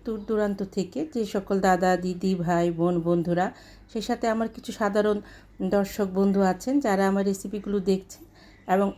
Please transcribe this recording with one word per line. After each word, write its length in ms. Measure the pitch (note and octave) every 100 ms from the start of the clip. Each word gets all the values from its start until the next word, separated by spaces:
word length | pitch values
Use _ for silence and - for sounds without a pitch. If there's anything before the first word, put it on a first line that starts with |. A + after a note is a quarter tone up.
দূর 160 | - A3
দূরান্ত 420 | G#3+ G#3+ G#3 G3
থেকে 440 | F#3+ - F#3+ B3+ D#4
যে 100 | A#3
সকল 360 | G3+ G3+ - G3
দাদা, 360 | F#3+ F3+ F#3 F3+
দিদি, 380 | F3+ F3+ F#3+
ভাই, 360 | F#3 E3+ E3+ F3
বোন, 300 | E3 F3 F3
বন্ধুরা, 520 | E3+ F3 E3+ F3 G3 - - - -
সেই 100 | A3+
সাথে 260 | G3+ A#3+ A#3
আমার 200 | A3 A3+
কিছু 240 | - -
সাধারণ 480 | - G#3 G#3 G#3+ G#3 - - - -
দর্শক 440 | F#3+ G3+ G3 - G3
বন্ধু 340 | F#3 G3 G3
আছেন 400 | F#3+ F#3 B3+ C#4
যারা 280 | A#3 F#3+ F#3+
আমার 160 | G3
রেসিপিগুলো 560 | G3 G3 G3 G#3 G3+ G3+
দেখছেন 460 | F#3+ F#3+ - - - - - - -
এবং 180 | F#3 G3+